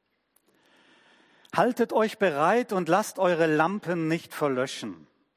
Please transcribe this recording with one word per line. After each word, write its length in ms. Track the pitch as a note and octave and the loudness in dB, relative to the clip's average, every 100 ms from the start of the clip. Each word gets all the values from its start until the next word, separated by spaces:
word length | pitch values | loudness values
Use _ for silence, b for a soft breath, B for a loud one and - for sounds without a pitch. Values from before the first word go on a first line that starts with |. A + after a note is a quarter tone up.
| _ _ _ _ _ b b b b b b b b b b | _ _ _ _ _ b b b b b b b b b b
„Haltet 380 | - A3 A#3+ - | 0 2 2 0
euch 240 | A#3 A3 - | 0 0 0
bereit 560 | F#3+ C#3+ E3 A#3 - | 0 2 2 2 0
und 160 | F#3+ D#3 | -4 0
lasst 300 | F#3 G#3+ - | 0 0 0
eure 260 | F#3 D#3+ | 0 2
Lampen 600 | D#3 D#3 D#3+ G3+ D#3 F3 D#3+ | 2 4 2 -2 -6 -4 -2
nicht 260 | E3 - | -4 -6
verlöschen“, 720 | - D3 B2+ C3 - A2+ E2 D2+ _ _ | -4 -2 -2 -4 -8 -12 -14 -20 _ _